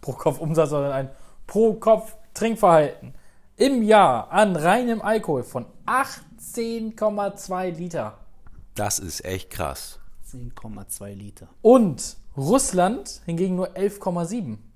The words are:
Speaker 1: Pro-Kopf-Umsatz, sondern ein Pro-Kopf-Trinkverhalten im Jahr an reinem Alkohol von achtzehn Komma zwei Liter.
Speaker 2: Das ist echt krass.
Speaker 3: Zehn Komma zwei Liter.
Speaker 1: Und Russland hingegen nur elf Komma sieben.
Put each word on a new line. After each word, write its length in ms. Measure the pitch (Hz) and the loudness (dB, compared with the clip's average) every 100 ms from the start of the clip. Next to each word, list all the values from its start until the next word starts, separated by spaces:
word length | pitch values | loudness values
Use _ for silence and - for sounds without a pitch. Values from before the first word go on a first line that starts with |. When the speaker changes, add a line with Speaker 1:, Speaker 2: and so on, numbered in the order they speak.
Speaker 1:
Pro-Kopf-Umsatz, 680 | - 131 165 143 160 165 156 | -8 -2 -2 -2 -2 2 2
sondern 220 | 147 139 | 2 -2
ein 180 | 135 135 - - - - | -2 -6 -10 -20 -18 -6
Pro-Kopf-Trinkverhalten 1700 | 202 226 220 - - - - - - 226 220 196 160 147 - 120 - - - - _ | 2 2 2 4 4 2 -18 -16 -4 -4 4 6 8 6 -2 -16 -18 -20 -20 -20 _
im 260 | 262 262 | 2 2
Jahr 480 | 214 214 175 120 101 | 6 8 8 4 0
an 240 | 170 208 170 | 2 4 4
reinem 440 | 160 208 247 226 | 2 2 2 -2
Alkohol 420 | 196 226 - 143 | 0 -2 0 -4
von 220 | 117 127 113 - - | -2 -8 -10 -12 -2
achtzehn 1080 | 247 262 - - - - - 226 226 220 214 | -2 -2 -8 -20 -20 -12 -8 -6 -6 -8 -2
Komma 400 | 214 208 202 196 | -2 -2 -6 -6
zwei 340 | - 185 185 | -8 -6 -4
Liter. 480 | 165 175 165 107 - - - - - - | -6 -8 -6 -8 -12 -20 -20 -18 -18 -16
Speaker 2:
Das 240 | - 104 - | -6 -4 -4
ist 260 | 95 - | -6 -10
echt 260 | - 95 - | -8 -8 -8
krass. 500 | - 78 67 - - - - | -6 -6 -6 -14 -14 -16 -14
Speaker 3:
Zehn 300 | - 127 120 | -14 -12 -14
Komma 340 | - 110 104 101 | -12 -14 -14 -14
zwei 260 | - 101 | -14 -12
Liter. 320 | 98 101 - - - | -14 -16 -18 -20 2
Speaker 1:
Und 540 | 220 254 208 131 - - - - | 8 8 6 0 -10 -12 -14 -8
Russland 840 | 135 254 - 180 180 262 - - | 0 2 2 2 0 0 -10 -14
hingegen 300 | - 165 185 180 | -8 -4 -2 -2
nur 200 | 185 - | -4 -4
elf 240 | 202 202 | -4 -4
Komma 240 | - 175 | -6 -4
sieben. 480 | 165 233 160 107 - | -4 -6 -8 -10 -16